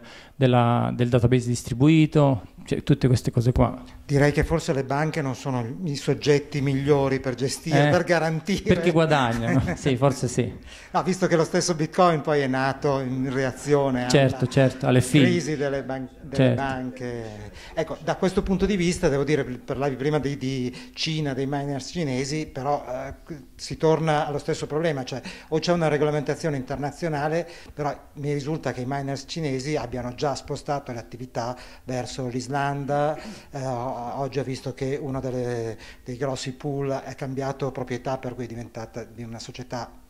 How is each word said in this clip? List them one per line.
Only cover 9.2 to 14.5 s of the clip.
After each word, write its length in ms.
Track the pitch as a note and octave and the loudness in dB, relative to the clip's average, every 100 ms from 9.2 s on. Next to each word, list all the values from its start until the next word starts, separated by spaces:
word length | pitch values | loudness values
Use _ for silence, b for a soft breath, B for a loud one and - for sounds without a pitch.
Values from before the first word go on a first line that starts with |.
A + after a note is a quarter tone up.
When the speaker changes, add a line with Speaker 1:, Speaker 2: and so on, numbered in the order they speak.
| B2 A#2 A2+ C3+ - | 2 0 2 2 2
Speaker 2:
<laughs> 40 | E3+ | 0
Speaker 1:
sì, 200 | D3+ B2 | 0 2
forse 300 | C#3 C3 B2+ | 2 2 -2
sì. 260 | B2 A2+ - - B B | 0 -2 -4 -14 B B
Speaker 2:
No, 100 | F3+ | -2
visto 240 | D3+ F#3 F3 | 0 2 2
che 100 | E3 | 4
lo 100 | D#3 | 4
stesso 280 | F3+ E3 | 2 0
Bitcoin 480 | E3 D#3 - F3+ D#3+ | 0 0 4 6 6
poi 200 | C3+ D3 | 2 2
è 60 | C3+ | 2
nato 520 | C3 C3+ C3 D3+ C3+ | 2 0 0 0 0
in 340 | C3 C3 C3 | 0 -2 -2
reazione 760 | C3 C3 B2+ C#3+ C#3+ C#3 B2+ B2 | 0 -2 -2 2 4 4 2 4
Speaker 1:
Certo, 340 | C#3+ C3 A#2+ | 4 4 4
Speaker 2:
alla 80 | B2+ | 0